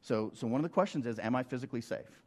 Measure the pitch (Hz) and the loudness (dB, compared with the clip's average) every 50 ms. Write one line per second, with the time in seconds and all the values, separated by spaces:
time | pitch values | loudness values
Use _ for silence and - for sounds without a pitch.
0 | - - 127 110 110 110 - - - 117 117 135 156 165 - 175 185 202 - 156 | -2 0 0 0 0 -2 -4 -4 -2 0 2 2 0 2 4 4 4 4 2 -2
1 | 120 120 117 107 90 110 123 127 127 - - 127 127 135 - 117 113 - - - | -2 -2 -2 -2 0 2 2 2 2 0 -4 -6 -4 -4 -6 -6 -4 -4 -4 -6
2 | - - - - _ | -6 -10 -20 -20 _